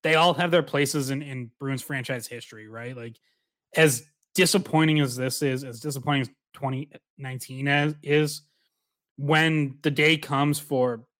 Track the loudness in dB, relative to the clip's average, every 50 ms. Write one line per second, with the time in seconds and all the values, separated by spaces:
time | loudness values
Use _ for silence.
0 | 2 2 4 6 6 4 4 2 2 4 4 2 2 2 0 0 0 0 0 -2
1 | -2 -2 -4 -6 -6 -8 -10 -10 -12 -12 _ _ -6 -6 -6 -6 -6 -6 -8 -8
2 | -6 -6 -6 -8 -8 -10 -14 -14 -16 -16 -20 -20 -18 -16 -14 -12 -12 -12 -12 -12
3 | -14 -14 -16 _ _ _ _ _ _ _ _ _ _ _ 2 4 4 4 4 0
4 | -6 _ _ _ _ _ _ 0 2 2 2 0 0 2 2 2 4 4 4 2
5 | 2 0 -2 -4 -4 -4 -4 -2 -2 -2 -2 -2 -6 -10 -14 -10 -8 -8 -8 -6
6 | -2 0 0 0 0 -4 _ _ _ _ _ -8 -6 -6 -4 -6 -8 -10 -16 -20
7 | _ _ _ -16 -12 -12 -10 -12 -12 -12 -10 -4 -2 0 2 2 2 0 -2 -4
8 | -2 2 2 2 2 2 -2 -8 _ _ _ _ _ _ _ _ _ _ _ _
9 | _ _ _ -8 0 2 4 4 4 4 2 2 0 -2 -4 -2 -2 -2 2 4
10 | 4 4 4 2 0 -2 0 2 2 2 2 0 -2 -2 0 0 0 0 -2 -6
11 | -10 _ _